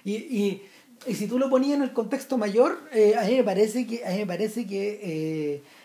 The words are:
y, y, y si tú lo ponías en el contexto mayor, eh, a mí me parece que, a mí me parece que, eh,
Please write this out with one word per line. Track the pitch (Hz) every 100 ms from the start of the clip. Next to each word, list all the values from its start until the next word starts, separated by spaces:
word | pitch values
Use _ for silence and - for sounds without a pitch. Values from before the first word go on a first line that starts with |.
y, | 196 220
y, | 294 220 202 190 - - _ - -
y | 190
si | 208
tú | 247
lo | 269
ponías | 262 277 285
en |
el | 262
contexto | 247 214 269 - 262
mayor, | 208 208 311 359 -
eh, | 226 208 220
a |
mí | 202 254
me |
parece | 208 185 214 247 220
que, | 233 214
a |
mí | 190
me | 202
parece | 175 214 233 196
que, | 196 202 208
eh, | 190 156 156 156 147 143 139 -